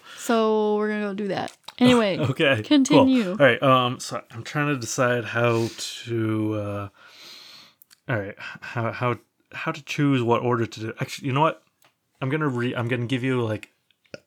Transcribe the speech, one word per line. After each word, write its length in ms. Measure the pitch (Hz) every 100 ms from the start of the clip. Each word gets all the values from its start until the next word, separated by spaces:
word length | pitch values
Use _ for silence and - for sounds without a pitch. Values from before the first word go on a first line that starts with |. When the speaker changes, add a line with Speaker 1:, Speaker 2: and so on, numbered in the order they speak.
| - -
Speaker 1:
So 600 | - 226 220 214 214 208
we're 100 | 214
gonna 160 | 214 208
go 40 |
do 140 | 196 202
that. 280 | 170 - - - -
Anyway, 380 | 247 240 208 175
Speaker 2:
<laughs> 120 | 151
Okay, 280 | 135 147 117
cool. 60 |
Speaker 1:
continue. 680 | - 294 262 285 262 254 185
Speaker 2:
All 60 | 196
right, 240 | 131 117
um, 360 | 135 127 123 123
so 220 | - 120 -
I'm 140 | 113
trying 240 | - 151 147
to 100 | 135
decide 480 | 110 - 123 123 107
how 440 | 117 120 113 113 - - - 117
to, 480 | 117 110 110 107
uh, 340 | 107 101 101 101 - - - - - - - - _ _ _ -
all 80 | 110
right, 160 | 98 -
h-, 60 | - -
how, 300 | - 120 113
how, 260 | 101 123 117 _ _ _
how 180 | - 165
to 100 | 156
choose 380 | - - 143 131
what 220 | 117 117
order 240 | 123 120 107
to 120 | 107
do. 140 | 110 -
Actually, 280 | 131 - 135
you 40 |
know 80 | 131
what? 220 | 160 - _ _ _ _ _ _
I'm 80 | 135
gonna 180 | 156 151
re-, 280 | 120 123 127
I'm 120 | 117
gonna 200 | 123 117
give 160 | 131
you, 180 | 131 127
like, 300 | 113 104 - _ _ _ _ -